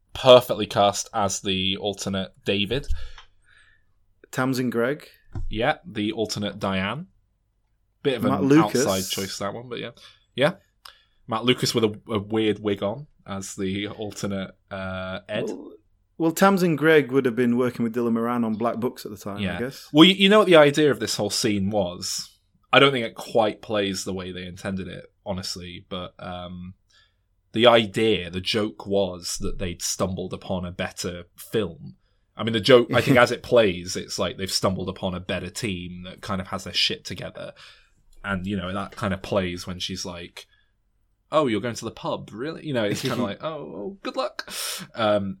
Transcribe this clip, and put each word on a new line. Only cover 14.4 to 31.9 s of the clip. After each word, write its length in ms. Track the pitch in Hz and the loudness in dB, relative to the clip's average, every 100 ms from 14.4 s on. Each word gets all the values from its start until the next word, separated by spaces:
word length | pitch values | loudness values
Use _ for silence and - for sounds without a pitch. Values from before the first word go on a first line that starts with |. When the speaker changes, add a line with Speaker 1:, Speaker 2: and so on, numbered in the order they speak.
| 95 - _ | -8 -14 _
Speaker 1:
uh, 500 | 98 95 92 92 92 - | -10 -8 -8 -8 -10 -8
Ed. 160 | 107 - | -6 -6
Speaker 2:
Well, 240 | 277 - - _ _ _ - | -8 -14 -20 _ _ _ -4
well, 140 | 165 | -2
Tamsin 440 | 160 196 196 175 151 | 2 4 4 2 2
Greig 360 | 156 160 127 | 6 6 6
would 140 | 135 127 | 2 2
have 100 | 117 | 2
been 200 | 123 120 | 2 2
working 240 | 123 120 | 0 0
with 100 | 117 | -2
Dylan 180 | 117 117 | 0 0
Moran 320 | 113 117 120 | 0 0 -2
on 100 | 113 | -2
Black 220 | 104 117 110 | 0 -2 -2
Books 280 | 120 - | -4 -6
at 60 | - | -12
the 80 | 104 | -12
time, 220 | 104 101 | -10 -6
Speaker 1:
Yeah. 160 | 98 87 | -4 -4
Speaker 2:
I 40 | |
guess. 280 | 123 - - | -6 -10 2
Speaker 1:
Well, 120 | 147 | 8
you, 100 | 175 | 8
you 140 | 190 196 | 8 6
know 100 | 214 | 6
what 80 | 185 | 8
the 100 | 165 | 8
idea 340 | 147 143 151 | 8 6 2
of 100 | 113 | 2
this 160 | 110 - | -2 -2
whole 140 | 104 | -2
scene 400 | - 117 104 95 | 0 0 0 0
was? 640 | 104 90 90 98 - - _ _ _ _ | 0 -2 -4 -8 -8 -10 _ _ _ _
I 60 | 127 | 6
don't 140 | 139 | 6
think 140 | 131 113 | 4 -4
it 80 | |
quite 480 | - - 123 107 - | -8 -2 2 2 0
plays 420 | - 107 101 95 | -4 -2 -2 -4
the 80 | - | -6
way 180 | 95 92 | -8 -8
they 120 | 92 90 | -10 -12
intended 420 | 90 104 95 85 | -10 -8 -6 -8
it, 160 | 92 - _ - | -12 -16 _ -8
honestly, 580 | 92 92 92 90 90 95 | -8 -8 -10 -12 -16 -12
but, 260 | 92 87 - | -12 -12 -12
um, 560 | 95 90 90 90 90 92 _ _ _ _ _ _ _ | -12 -12 -12 -12 -14 -18 _ _ _ _ _ _ _
the 140 | 110 110 | 4 8
idea, 640 | 117 107 107 110 95 87 | 8 4 0 2 2 -2
the 100 | 90 | -6
joke 440 | 92 113 104 - 104 | -4 -2 -2 -6 -2
was 520 | 98 95 90 87 - | 0 0 -4 -10 -6
that 200 | 95 - | -6 -4
they'd 220 | 92 85 | -6 -6
stumbled 500 | - - 95 90 92 | -6 -4 -4 -4 -8
upon 300 | 95 - 92 90 | -10 -6 -6 -6
a 40 | |
better 520 | 90 92 - 95 87 87 - | -8 -10 -8 -10 -10 -16 -20
film. 600 | - 117 95 82 - | -6 -4 -4 -8 -18